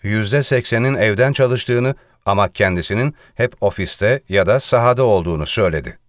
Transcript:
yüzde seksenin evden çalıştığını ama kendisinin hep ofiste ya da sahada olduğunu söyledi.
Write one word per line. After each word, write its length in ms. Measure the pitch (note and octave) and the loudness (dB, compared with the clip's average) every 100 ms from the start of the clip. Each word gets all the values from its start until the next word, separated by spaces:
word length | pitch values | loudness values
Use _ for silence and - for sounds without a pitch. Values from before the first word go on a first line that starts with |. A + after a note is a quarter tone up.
yüzde 400 | G#2 G#2+ G2+ C#3+ | -4 -4 0 -2
seksenin 520 | C3+ B2+ - A2+ C3 C3+ | 0 -2 0 -2 0 0
evden 380 | G#2 G#2 C3 | 0 2 0
çalıştığını 600 | C#3+ B2+ B2 - B2 B2+ C3+ _ _ - | 2 0 0 -2 0 -2 -4 _ _ -2
ama 220 | G2 G2 | 0 0
kendisinin 680 | - G2 F2+ D#2+ G2+ C#3 - _ - | 0 0 0 -2 -2 -2 -6 _ -6
hep 180 | A#2+ - | -6 -2
ofiste 600 | G2+ - F2+ - G#2 C3+ - | -4 -2 -6 -2 0 0 0
ya 160 | G2 F#2 | 0 2
da 140 | B2+ | 2
sahada 440 | - B2 A#2+ B2 | 2 2 2 2
olduğunu 420 | B2+ G2 E2+ D#2+ D2+ | 2 2 0 -4 -2
söyledi. 520 | - F#2+ D#2 B1+ - | 0 0 -2 -6 -14